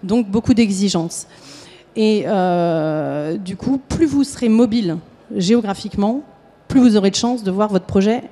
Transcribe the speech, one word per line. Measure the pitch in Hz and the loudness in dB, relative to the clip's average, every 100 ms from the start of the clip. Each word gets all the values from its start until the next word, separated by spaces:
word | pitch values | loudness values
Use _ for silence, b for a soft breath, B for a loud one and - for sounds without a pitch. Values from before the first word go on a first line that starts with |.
Donc, | 190 226 208 | 0 -2 0
beaucoup | 202 226 | -2 2
d'exigences. | 233 226 190 202 175 165 - - B B B B B B | 2 4 2 0 0 -4 -8 -16 B B B B B B
Et, | - 214 214 160 | -2 2 2 0
euh, | 202 185 175 170 165 156 156 143 143 151 175 | 0 0 2 0 0 -2 -2 -4 -6 -6 -8
du | 185 | -8
coup, | 190 - 269 - | -8 -4 -4 -4
plus | - 320 | -2 0
vous | 277 | 2
serez | 262 - 240 | -2 -2 2
mobile | 220 240 226 196 165 - - - | 4 2 2 -2 -4 -10 -20 -10
géographiquement, | 208 180 233 208 226 214 - 202 254 302 - _ _ _ | -4 2 2 0 -6 -8 -2 -2 -2 -8 -20 _ _ _
plus | 269 | 4
vous | 247 208 | 6 6
aurez | 196 | 2
de | |
chances | 190 233 247 | 0 -2 -2
de | 202 | -4
voir | 190 214 | -2 0
votre | 196 | -2
projet | 175 196 196 240 - | 0 0 2 0 -6